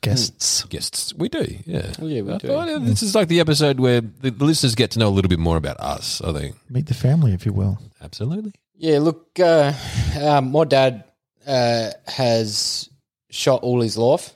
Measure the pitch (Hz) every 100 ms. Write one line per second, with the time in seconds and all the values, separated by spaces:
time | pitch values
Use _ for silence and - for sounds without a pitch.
0 | - 123 113 - - - - - - -
1 | - - 180 320 - 87 160 160 - -
2 | 160 139 98 196 - 277 339 302 247 104
3 | 214 214 170 170 156 147 147 127 127 120
4 | 113 - 135 107 143 156 135 113 117 117
5 | 110 98 92 87 82 82 73 67 - 71
6 | - - - 76 71 - _ 123 151 123
7 | 127 156 139 90 - 98 98 101 - _
8 | - - 110 185 214 - _ _ 160 147
9 | 156 156 _ - 180 165 143 143 - -
10 | - 147 147 143 131 147 151 135 131 117
11 | - _ _ _ 143 131 120 117 110 -
12 | - - 123 113 110 104 - - - _
13 | _ _ _ - - 127 123 123 117 104
14 | 117 160 -